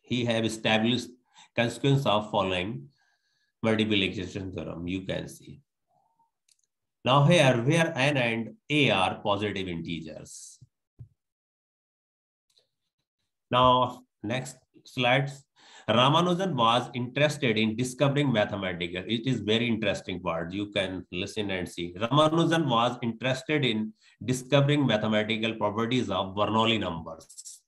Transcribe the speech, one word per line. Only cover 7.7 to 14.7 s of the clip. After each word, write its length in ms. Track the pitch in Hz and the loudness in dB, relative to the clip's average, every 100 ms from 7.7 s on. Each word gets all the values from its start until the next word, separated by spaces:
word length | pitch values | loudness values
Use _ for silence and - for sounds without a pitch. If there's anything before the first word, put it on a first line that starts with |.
| 165 165 123 | 2 2 2
n 180 | 139 139 | 0 2
and 380 | 120 113 110 - _ | 0 -2 -6 -12 _
a 200 | 147 127 | 2 4
are 260 | 98 92 95 | 4 2 0
positive 520 | 107 101 104 95 92 | -2 0 0 -4 -6
integers. 920 | 85 85 82 80 76 - - - - - _ _ _ - _ _ _ _ _ _ _ _ _ _ _ _ _ _ _ _ _ _ _ _ _ _ _ _ | -6 -6 -8 -8 -14 -16 -18 -20 -20 -20 _ _ _ -20 _ _ _ _ _ _ _ _ _ _ _ _ _ _ _ _ _ _ _ _ _ _ _ _
Now, 540 | 123 127 127 123 - _ _ | 4 6 4 2 -4 _ _
next 340 | 104 127 135 - _ | -6 -6 -6 -16 _